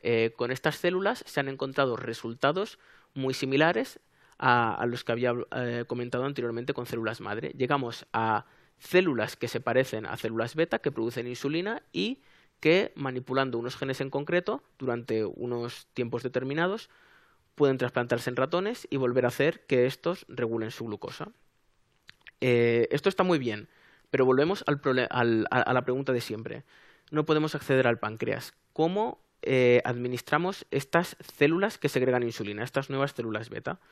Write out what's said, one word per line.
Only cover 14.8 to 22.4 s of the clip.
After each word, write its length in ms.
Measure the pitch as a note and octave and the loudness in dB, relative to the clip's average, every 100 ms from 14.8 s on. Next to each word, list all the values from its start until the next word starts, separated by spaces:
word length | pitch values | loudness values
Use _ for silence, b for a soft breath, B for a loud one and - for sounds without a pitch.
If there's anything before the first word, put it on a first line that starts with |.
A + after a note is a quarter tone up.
| C3 A#2 A#2+ A2 | -4 -4 -2 -2
unos 640 | G#2 - B2 A#2+ A#2+ - - | -2 -4 -6 -6 -6 -10 -10
tiempos 280 | - A#2 A#2+ | -6 -4 -4
determinados, 640 | B2+ B2+ C3 D3+ F3+ A3 - b b b b b b - | -4 -2 -2 0 0 -2 -8 b b b b b b 2
pueden 200 | C#3+ C3 | 4 4
trasplantarse 540 | B2 B2+ A#2+ A#2 - | 0 0 0 0 0
en 60 | B2 | 0
ratones 500 | C3 F3 G3+ B3 - | 0 0 -2 -6 -6
y 60 | C3+ | -2
volver 300 | B2+ B2 A#2+ | 0 2 2
a 20 | |
hacer 380 | - D3 - - | 2 0 0 0
que 200 | B2+ B2+ | 4 4
estos 380 | - E3+ F#3 - | 2 -4 -4 -8
regulen 420 | B2 A#2 A2+ A2 | -4 -2 -2 -4
su 160 | - A#2 | -8 -8
glucosa. 420 | G#2 - - G#3 - _ _ _ _ _ _ - - - - | -8 -8 -10 -12 -14 _ _ _ _ _ _ -20 -20 -20 -2